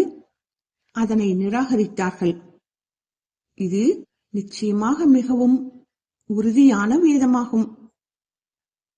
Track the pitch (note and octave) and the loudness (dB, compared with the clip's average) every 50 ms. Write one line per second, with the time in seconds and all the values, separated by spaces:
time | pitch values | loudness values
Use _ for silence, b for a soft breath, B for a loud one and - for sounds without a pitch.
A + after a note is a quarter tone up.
0 | F#4+ - - - - _ _ _ _ _ _ _ _ _ _ _ _ _ - A3+ | 4 2 -2 -12 -20 _ _ _ _ _ _ _ _ _ _ _ _ _ -8 -4
1 | A3+ G#3 A3 A3 G#3 G3 F#3 F#3 G3 G3+ A3 B3 C4+ C4 C4 G#3+ G#3 - - - | -4 -2 -2 0 0 0 -2 -2 -2 -2 -2 -4 -2 -2 0 0 -2 -2 -4 -6
2 | F#3 F3+ F3+ - F#3 E3+ E3+ - - - _ _ _ _ _ _ _ _ _ _ | -6 -6 -4 -4 -4 -4 -4 -4 -10 -20 _ _ _ _ _ _ _ _ _ _
3 | _ _ _ _ _ _ _ _ _ _ _ - G3 F3 F3+ G3+ A3+ D4 G#4 - | _ _ _ _ _ _ _ _ _ _ _ -8 -6 -4 -2 0 0 0 0 -2
4 | - - _ _ _ _ - G3+ G3+ - - - G#3+ G#3 G3+ G#3 G#3+ A#3 D4 D#4+ | -6 -18 _ _ _ _ -10 -10 -10 -10 -10 -8 -6 -4 -2 -2 -2 -2 -2 0
5 | E4+ D4 C4 B3+ A3+ - B3+ A#3+ B3 B3 C4 C4 - - - - _ _ _ _ | 2 4 4 4 2 0 -2 0 2 2 2 0 -2 -6 -18 -20 _ _ _ _
6 | _ _ _ _ _ - G#3 G#3 G#3+ A3+ A3 C4+ C#4 C4+ A3 G3+ G3+ G#3+ B3 E4 | _ _ _ _ _ -8 -4 -4 -2 0 4 6 6 6 6 4 2 0 0 2
7 | F4 D#4 C#4+ C4+ C4 B3+ B3 A#3+ A#3+ - - A3 A3+ - - - - - _ _ | 2 2 2 2 2 2 2 0 -2 -2 -2 -2 -2 -4 -6 -16 -20 -20 _ _
8 | _ _ _ _ _ _ _ _ _ _ _ _ _ _ _ _ _ _ _ | _ _ _ _ _ _ _ _ _ _ _ _ _ _ _ _ _ _ _